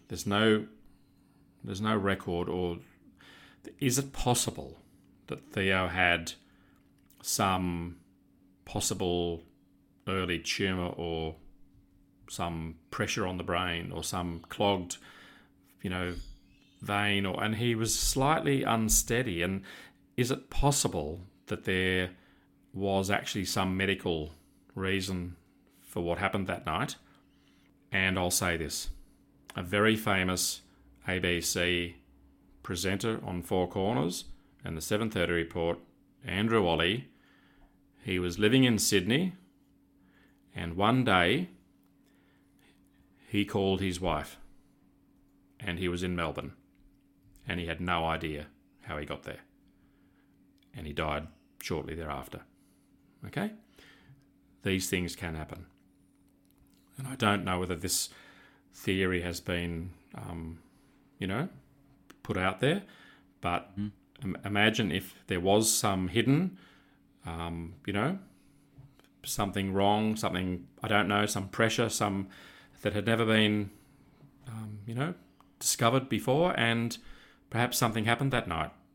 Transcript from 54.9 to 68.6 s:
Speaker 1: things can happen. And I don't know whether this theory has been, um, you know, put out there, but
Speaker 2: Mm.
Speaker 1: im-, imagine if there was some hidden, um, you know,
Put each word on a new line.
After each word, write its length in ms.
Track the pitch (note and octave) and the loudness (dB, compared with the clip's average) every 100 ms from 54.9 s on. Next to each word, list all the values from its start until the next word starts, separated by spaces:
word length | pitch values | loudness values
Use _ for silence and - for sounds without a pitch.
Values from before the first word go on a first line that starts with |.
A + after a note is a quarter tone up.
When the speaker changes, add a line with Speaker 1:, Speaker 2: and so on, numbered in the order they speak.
Speaker 1:
things 260 | F#2 E2+ - | -2 -2 -4
can 200 | E2+ D#2+ | -8 -8
happen. 280 | D#2 - E2 _ _ _ _ _ _ _ _ _ _ _ _ - | -10 -12 -16 _ _ _ _ _ _ _ _ _ _ _ _ -14
And 80 | C3 | -12
I 80 | |
don't 300 | C3+ G#2 G2+ | 2 4 4
know 160 | F#2 F2+ | 2 -2
whether 160 | F2+ E2 | -2 -2
this 320 | F2 - - - - - - _ _ | -2 -2 -4 -10 -20 -20 -20 _ _
theory 460 | - - F#2+ F#2+ F2+ | -8 -2 2 2 0
has 180 | F2 E2+ | -2 -6
been, 500 | - F2 F2 E2+ F2 - _ - | -4 -2 -2 -6 -8 -12 _ -14
um, 420 | - E2+ E2 E2+ - _ _ _ _ _ | -10 -10 -10 -12 -18 _ _ _ _ _
you 80 | F#2 | -6
know, 200 | G#2 F3+ - - _ _ _ - - | -4 -6 -10 -20 _ _ _ -20 -16
put 120 | - G2+ | -6 0
out 220 | F#2 G2 | 0 2
there, 240 | C3 G3 - - - - _ _ | 2 0 -4 -18 -20 -20 _ _
but 300 | F2+ F2 - G2+ | -2 -2 -4 -8
Speaker 2:
Mm. 140 | G#2 - _ - | -8 -8 _ -10
Speaker 1:
im-, 120 | F#2+ - | -8 -6
imagine 460 | G2 G2+ G#2+ A2 G2+ | -2 4 4 4 0
if 240 | F2+ - - - | 0 -4 -14 -4
there 100 | F2 | 0
was 340 | F#2 G#2 A2 | 4 6 6
some 360 | - G#2 F#2+ F2+ | 2 2 0 2
hidden, 500 | A2 A#2+ D3 F#3 - - - _ _ _ _ | 2 4 4 2 -4 -18 -20 _ _ _ _
um, 500 | F2 E2 E2+ E2+ E2+ F#2 - | -10 -8 -6 -6 -8 -10 -4
you 60 | |
know, 260 | G2+ C3 G3 - - - _ | 0 0 -2 -8 -20 -20 _